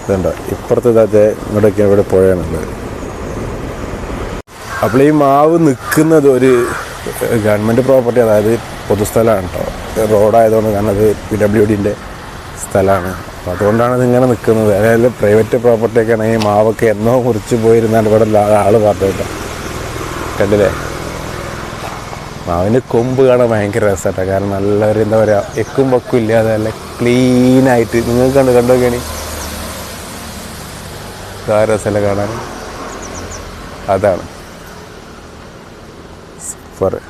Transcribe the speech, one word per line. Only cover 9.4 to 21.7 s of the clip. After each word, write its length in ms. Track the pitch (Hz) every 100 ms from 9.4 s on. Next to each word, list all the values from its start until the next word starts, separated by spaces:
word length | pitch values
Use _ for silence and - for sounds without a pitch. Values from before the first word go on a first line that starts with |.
| 90
കേട്ടോ. 540 | 85 85 - - - 107 104
റോഡായതുകൊണ്ട്, 560 | 107 113 113 110 107 101
കാരണം 180 | 104 101
അത് 100 | 107 101 -
പി 60 | 104
ഡബ്ല്യു 220 | 107 107 107
ഡിൻ്റെ 240 | 104 101 104 - - - - - - -
സ്ഥലമാണ്. 460 | 104 95 98 90 90 - -
അപ്പോൾ 120 | -
അതുകൊണ്ടാണ് 400 | 87 101 110 120 123
ഇതിങ്ങനെ 260 | 123 123 127
നിൽക്കുന്നത്. 380 | 117 - 110 110 98
അതായത് 300 | 110 113 120 110
പ്രൈവറ്റ് 380 | 104 107 107 131
പ്രോപ്പർട്ടിയൊക്കെ 500 | 120 113 113 117 113 113
ആണെങ്കിൽ 260 | 110 113 104
മാവൊക്കെ 380 | 104 110 104 117
എന്നോ 200 | 101 110 127 123
മുറിച്ച് 300 | 110 - 120 110
പോയിരുന്നാണ് 420 | 117 110 110 107
ഇവിടെ 140 | 110 110
ഉള്ള 100 | 107 104 104 101
ആൾ 80 | 110 107
പറഞ്ഞത് 240 | 95 98
കേട്ടോ. 160 | 90 - - - - - - - - - - - -
കണ്ടില്ലേ, 300 | 101 104 95 - - - - - - - - - -